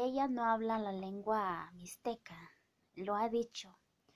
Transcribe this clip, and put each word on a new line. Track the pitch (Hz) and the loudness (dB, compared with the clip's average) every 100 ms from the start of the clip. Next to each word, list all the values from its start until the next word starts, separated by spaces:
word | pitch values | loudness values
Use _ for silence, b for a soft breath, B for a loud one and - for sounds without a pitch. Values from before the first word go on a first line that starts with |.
ella | 247 269 277 | 0 2 2
no | 247 | 2
habla | 226 226 226 226 | 4 4 4 0
la | 208 | 0
lengua | 190 190 196 202 214 196 170 160 | -2 -4 -4 2 2 2 -2 -6
mixteca, | 175 180 - 247 233 - 165 170 - _ _ _ | -12 -16 -8 -4 -4 -8 -16 -18 -20 _ _ _
lo | - 190 | -8 -2
ha | 208 226 | 0 2
dicho | 233 233 - 190 - _ _ _ | 2 0 -6 -14 -16 _ _ _